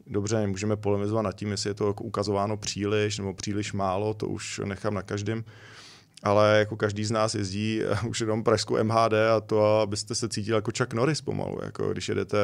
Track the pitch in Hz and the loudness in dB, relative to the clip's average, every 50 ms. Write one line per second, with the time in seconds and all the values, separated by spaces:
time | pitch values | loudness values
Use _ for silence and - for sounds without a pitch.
0 | _ - 101 104 98 101 113 110 107 101 95 95 107 107 107 107 104 101 101 101 | _ -6 -4 -2 -2 0 0 0 0 0 -2 -2 -2 -2 -2 0 0 0 0 0
1 | 101 104 107 113 107 95 90 - 101 104 101 95 - 101 101 - 107 101 98 - | 0 0 0 0 0 -2 -4 -4 -4 -4 -4 -2 -4 -4 -2 0 0 0 -2 -2
2 | 113 110 - 101 101 104 101 98 101 107 107 104 104 - - 98 101 101 107 107 | -6 -4 -4 -2 0 0 2 0 0 0 -2 -4 -6 -6 -4 -4 -2 0 0 0
3 | 104 104 104 104 98 98 87 - - 107 98 104 104 - - 98 98 95 92 101 | 0 0 -2 -4 -4 -6 -6 -6 -6 -4 -4 -4 -4 -4 -4 -2 -2 0 0 0
4 | 107 107 110 107 - - - 101 - - - 110 104 101 98 - - 107 104 95 | -2 -2 -4 -4 -4 -4 -4 -6 -8 -8 -8 -6 -6 -6 -6 -4 -4 -4 -4 -4
5 | 98 - 107 101 101 104 110 110 110 - - - - - - - - - - - | -4 -4 -4 -4 -2 -4 -4 -4 -6 -10 -14 -20 -20 -20 -20 -20 -20 -20 -20 -20
6 | - _ _ - - 104 101 104 107 104 107 107 107 104 110 101 107 104 104 104 | -20 _ _ -4 0 2 4 6 6 8 6 6 4 2 0 0 0 0 0 -2
7 | 107 104 113 110 110 110 - 107 101 92 95 104 107 110 110 110 98 98 104 104 | -2 0 2 2 2 2 0 -2 -2 -2 -2 -2 -2 0 0 0 0 0 0 0
8 | - 117 113 - 117 107 110 113 107 120 110 110 - - 123 117 113 107 113 113 | -2 -2 -4 -2 -2 0 0 2 4 4 4 4 4 2 0 2 2 4 4 4
9 | 113 110 107 107 110 113 113 110 104 107 110 107 107 107 107 110 107 101 104 104 | 4 4 4 4 4 4 4 2 2 2 2 4 4 6 6 4 4 2 -2 -4
10 | 107 - 117 - 123 107 - 113 101 104 113 107 107 120 - - 123 123 117 110 | -6 -6 -4 -4 -4 -4 -4 -4 -2 0 0 0 0 0 -2 -2 -2 -2 0 0
11 | 123 151 147 - - - - - - - - - - 104 104 - 104 98 98 98 | 0 0 0 -2 -4 -4 -4 -4 -4 -4 -6 -6 -8 -8 -6 -4 -2 -2 -2 -2
12 | - - 101 98 98 98 104 104 | -4 -4 -2 -2 -2 0 0 2